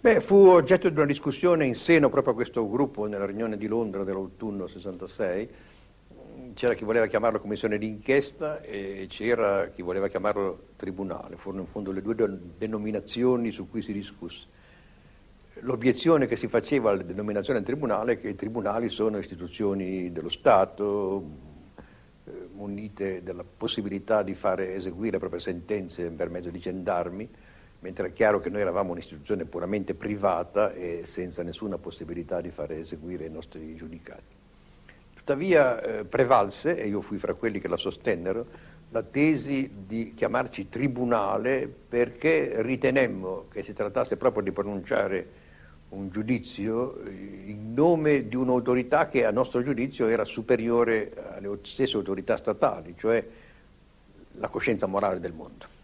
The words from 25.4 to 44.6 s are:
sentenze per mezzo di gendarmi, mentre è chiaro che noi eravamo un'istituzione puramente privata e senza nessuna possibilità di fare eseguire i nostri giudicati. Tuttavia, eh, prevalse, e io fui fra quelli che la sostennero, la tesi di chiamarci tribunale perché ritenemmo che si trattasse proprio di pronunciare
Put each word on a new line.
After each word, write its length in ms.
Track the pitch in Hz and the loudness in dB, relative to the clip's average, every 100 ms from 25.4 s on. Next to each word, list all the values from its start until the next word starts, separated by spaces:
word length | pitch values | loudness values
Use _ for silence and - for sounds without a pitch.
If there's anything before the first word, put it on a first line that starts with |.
sentenze 640 | 90 87 87 107 92 87 85 | -6 -8 -4 -4 -4 -6 -6
per 180 | 80 87 | -4 -6
mezzo 220 | 87 87 | -4 -8
di 80 | 87 | -8
gendarmi, 680 | 92 92 87 90 85 95 120 - - - - - | -6 -6 -2 -2 -2 -6 -12 -14 -20 -20 -20 -14
mentre 260 | 92 92 92 | -12 -6 -6
è 60 | |
chiaro 260 | 82 110 104 | 4 4 4
che 80 | 85 | 2
noi 140 | 101 | 0
eravamo 300 | 98 90 95 | 0 0 -2
un'istituzione 520 | 85 - 80 71 104 | -4 -10 -16 -4 -4
puramente 480 | 82 87 87 104 95 | -2 -6 -2 -2 -2
privata 800 | - 107 104 98 85 90 101 104 | -6 -4 0 2 2 0 0 0
e 300 | 90 90 85 | 0 -6 -6
senza 380 | 82 - 90 85 | -8 -8 -8 -6
nessuna 340 | 87 82 107 87 | -8 -6 -6 -6
possibilità 640 | - - 80 85 78 90 | -8 -12 -10 -10 -6 -6
di 80 | 87 | -6
fare 300 | 78 73 78 | -8 -8 -8
eseguire 480 | 80 82 80 90 80 | -10 -12 -10 -10 -10
i 40 | |
nostri 460 | 78 82 82 78 80 | -12 -14 -14 -14 -14
giudicati. 460 | 78 82 - - - - _ - - - - - - | -14 -16 -16 -20 -20 -20 _ -20 -20 -20 -20 -20 -20
Tuttavia, 680 | - - 139 185 165 131 117 | -18 -4 -2 4 6 6 2
eh, 220 | - 107 | -4 -4
prevalse, 720 | 104 - 123 127 101 - 151 170 | -2 2 6 6 4 0 -2 -2
e 100 | 107 | -2
io 140 | 101 | -4
fui 160 | - 101 | -4 -6
fra 160 | - | -4
quelli 260 | 87 113 101 | -2 -2 -2
che 80 | 90 | -2
la 80 | 85 | -2
sostennero, 720 | 98 - - 92 90 104 120 - - - - | -2 -4 -2 0 -2 -4 -6 -14 -20 -20 -6
la 120 | 113 | -6
tesi 680 | - 135 151 151 123 139 131 104 95 | -4 2 4 2 0 -4 -4 -8 -8
di 280 | 113 110 | -6 -6
chiamarci 560 | - 107 117 127 - 95 | 0 2 2 0 -6 -8
tribunale 1000 | 117 139 123 123 117 98 104 117 131 - | -2 -2 0 2 2 2 0 2 0 -2
perché 920 | - - 120 120 - 156 160 139 110 | -8 -4 2 2 2 2 4 2 0
ritenemmo 840 | 113 131 135 135 123 98 92 95 - | 0 2 2 4 2 0 -6 -8 -10
che 120 | 107 | -10
si 120 | - | -10
trattasse 420 | 104 104 101 120 104 | -4 -2 0 -2 2
proprio 260 | 127 110 | 0 0
di 80 | 95 | -4
pronunciare 760 | 98 | -2